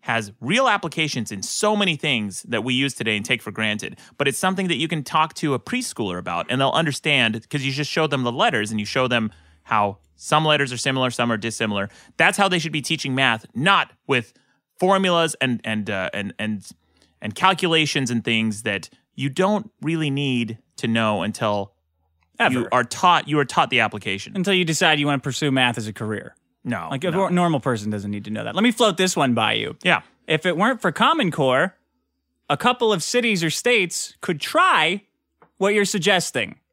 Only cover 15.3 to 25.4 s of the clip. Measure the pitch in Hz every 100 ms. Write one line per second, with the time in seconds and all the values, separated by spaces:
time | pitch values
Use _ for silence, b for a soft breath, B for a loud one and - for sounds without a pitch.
15.3 | - 131 117 - 107 101 98 92 - 101
16.3 | - 107 107 - - _ _ _ _ -
17.3 | 104 185 185 180 160 151 151 127 120 110
18.3 | 113 110 104 113 98 - b b - 135
19.3 | 131 190 214 - _ 147 160 156 139 143
20.3 | 123 113 110 _ - 123 113 110 104 95
21.3 | 104 113 104 98 _ _ _ _ _ _
22.3 | _ 233 127 - 127 120 - 185 170 -
23.3 | 147 135 - 139 123 110 107 101 98 -
24.3 | 202 185 190 175 160 175 151 147 143 139
25.3 | 120